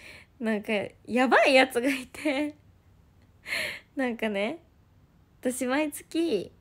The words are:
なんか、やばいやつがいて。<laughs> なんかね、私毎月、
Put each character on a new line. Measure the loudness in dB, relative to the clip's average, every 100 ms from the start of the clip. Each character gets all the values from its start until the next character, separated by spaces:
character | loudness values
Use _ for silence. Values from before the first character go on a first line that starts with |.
| -20 -20 -20 -6
な | -2
ん | -2
か、 | -2 -4 -4 -10 -2
や | 0 4
ば | 6
い | 6
や | 6 4
つ | 2
が | -2
い | -2 -8
て。 | -6 -2 -2 -4 -8 _ _ _ _ _ _ _
<laughs> | _ -10 -6 -6 -10 -10 -4
な | -2
ん | -2
か | -2
ね、 | -2 -2 -6 -14 _ _ _ _ _ _ _
私 | -4 -2 -2
毎 | 0 -2
月、 | -6 -6 -2 0 -2 -4 -14